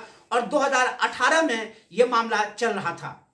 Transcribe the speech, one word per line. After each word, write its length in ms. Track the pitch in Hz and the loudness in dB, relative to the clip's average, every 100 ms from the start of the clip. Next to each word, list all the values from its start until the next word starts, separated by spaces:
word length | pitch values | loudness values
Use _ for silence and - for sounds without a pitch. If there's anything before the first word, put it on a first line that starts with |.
| - - - | -4 -18 -4
और 100 | 240 | -2
दो 180 | 214 294 | 0 0
हज़ार 280 | 277 262 247 | 2 2 0
अठारह 540 | - 240 - 254 320 | 0 -4 0 2 4
में 340 | 311 226 220 - _ | 2 -2 -6 -14 _
ये 140 | 180 247 | 0 2
मामला 380 | 233 226 214 | 2 0 0
चल 300 | 208 - 226 | -2 -2 -2
रहा 180 | 202 170 | -2 -6
था। 160 | - 139 - _ | -8 -12 -16 _